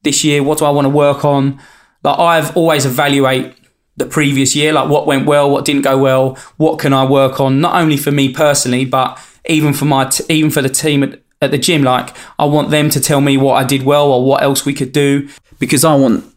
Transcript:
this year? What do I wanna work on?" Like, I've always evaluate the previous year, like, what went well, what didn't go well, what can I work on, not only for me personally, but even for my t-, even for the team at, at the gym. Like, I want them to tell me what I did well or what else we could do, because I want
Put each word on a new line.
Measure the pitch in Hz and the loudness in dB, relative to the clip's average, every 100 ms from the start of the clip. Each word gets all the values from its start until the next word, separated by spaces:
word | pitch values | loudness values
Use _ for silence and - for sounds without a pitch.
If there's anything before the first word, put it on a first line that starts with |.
this | 147 139 | -2 0
year? | 156 143 | 0 0
What | 139 151 | 0 0
do | |
I | 151 | 0
wanna | 143 135 | 2 0
work | 147 143 139 | 2 0 0
on?" | 147 143 139 135 - - _ _ | 0 0 -2 -4 -18 -20 _ _
Like, | 147 143 | -4 0
I've | 170 165 147 | 2 2 0
always | 180 165 151 | -2 0 0
evaluate | 135 131 143 139 135 131 - _ _ _ _ - | 0 0 0 2 0 -2 -6 _ _ _ _ -10
the | |
previous | 127 156 143 139 135 | -6 -2 0 0 0
year, | 147 151 | 0 0
like, | 151 135 | 0 0
what | 147 | 0
went | 156 139 | 0 0
well, | 143 147 143 | 2 2 2
what | 139 | 0
didn't | - 143 | 0 0
go | 139 135 | 0 2
well, | 135 131 131 131 - | 2 2 0 -4 -20
what | - 156 156 | -2 -2 0
can | 147 | 0
I | 135 | 0
work | 131 139 135 131 | 2 2 2 0
on, | 135 135 | 0 0
not | 170 | 0
only | 175 156 143 | 0 0 0
for | 151 | -2
me | 147 135 | 0 -2
personally, | 135 151 139 127 123 | 0 0 0 -2 -2
but | 127 131 127 - - _ - | -2 -2 -4 -8 -20 _ -4
even | 156 151 | 0 0
for | 143 | 0
my | 151 135 | 0 0
t-, | 131 - - | 0 -4 -2
even | 156 151 | 0 0
for | 151 | 0
the | 131 | -2
team | - 156 143 | -2 0 0
at, | 135 - _ _ | -2 -6 _ _
at | 135 | -2
the | 147 | -2
gym. | - 160 | 0 2
Like, | 131 127 - - - - | 2 0 -4 -18 -14 -4
I | |
want | 147 151 139 | 0 0 0
them | 151 151 | 0 0
to | 147 | -2
tell | 131 143 | -2 0
me | 143 | 2
what | 139 135 | 2 2
I | 131 | 0
did | 131 135 | 0 -2
well | 131 147 143 | 0 2 2
or | 127 | 2
what | 131 139 | 2 0
else | 139 135 | 0 -2
we | 143 | -4
could | 139 131 | -6 -4
do, | 147 143 139 139 - _ - | -2 0 0 -4 -18 _ -10
because | - 147 | -2 0
I | 160 | 2
want | 143 135 98 - | 4 2 0 -6